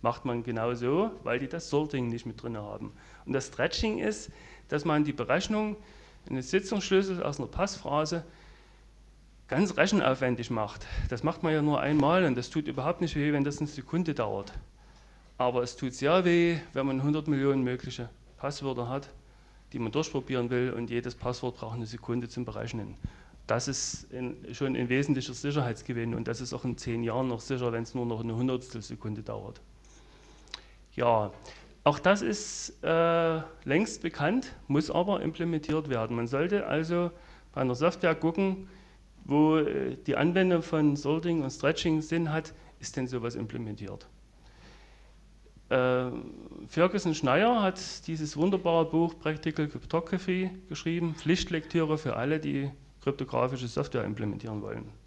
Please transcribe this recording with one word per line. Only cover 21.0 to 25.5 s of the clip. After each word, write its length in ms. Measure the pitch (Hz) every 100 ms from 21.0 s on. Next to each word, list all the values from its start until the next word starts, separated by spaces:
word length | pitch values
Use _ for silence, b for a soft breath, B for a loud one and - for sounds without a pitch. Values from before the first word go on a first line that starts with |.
| 120
Passwort 420 | - 123 120 123 123
braucht 200 | 113 117
eine 100 | 113
Sekunde 420 | 117 - 120 120
zum 160 | 123
Berechnen. 520 | 117 110 113 113 101 95 B B B B -
Das 220 | 117 131
ist 440 | 127 - - -
ein, 220 | 127 123 - -
schon 220 | 120 139
ein 140 | 123 123
wesentlicher 440 | 131 143 135 127
Sicherheitsgewinn 840 | 120 143